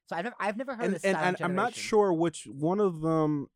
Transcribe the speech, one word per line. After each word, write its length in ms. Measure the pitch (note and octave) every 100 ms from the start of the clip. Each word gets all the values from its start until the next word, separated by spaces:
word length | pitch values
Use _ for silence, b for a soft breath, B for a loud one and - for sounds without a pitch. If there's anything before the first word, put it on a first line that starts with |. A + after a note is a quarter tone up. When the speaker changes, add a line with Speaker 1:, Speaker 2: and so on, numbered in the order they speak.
| _
Speaker 1:
So 100 | E3
I've 80 | G3+
never, 100 | -
I've 200 | F#3+ G#3
never 180 | C4+ A#3
heard 80 | A#3
Speaker 2:
And, 80 | F3+
Speaker 1:
of 60 |
the 60 | G3
Speaker 2:
and, 80 | F#3
Speaker 1:
silent 220 | F3+ F3+
Speaker 2:
and 60 | F3
I'm 100 | F3+
not 160 | A#3
Speaker 1:
generation. 100 | A#3
Speaker 2:
sure 300 | - G#3+ G3+
which 340 | E3 E3+ - -
one 360 | C#3 D#3 G3
of 180 | G3+ D#3+
them 480 | D#3+ D#3+ D#3 D3 C3+